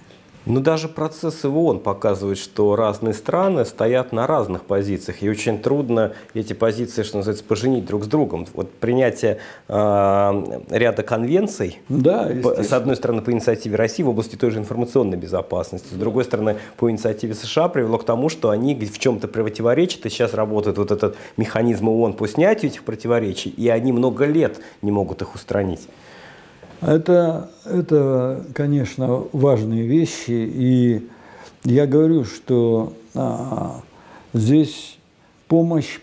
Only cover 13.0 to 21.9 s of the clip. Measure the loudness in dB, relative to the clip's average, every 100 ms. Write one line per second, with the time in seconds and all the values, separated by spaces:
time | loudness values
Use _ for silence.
13 | -2 -2 0 0 0 0 0 0 0 0
14 | 0 0 -2 -2 -2 0 -4 -4 0 2
15 | 2 -2 -4 -4 -2 -4 -6 -10 -10 -6
16 | -2 -2 -2 0 0 -2 -6 -2 0 0
17 | -2 -2 -6 -6 -4 0 0 0 0 0
18 | 0 0 0 0 0 2 0 -2 -4 -2
19 | 0 0 -2 -2 -2 0 2 2 0 -2
20 | -6 -2 0 0 0 0 0 0 0 0
21 | 0 -2 -10 -4 -2 0 0 2 2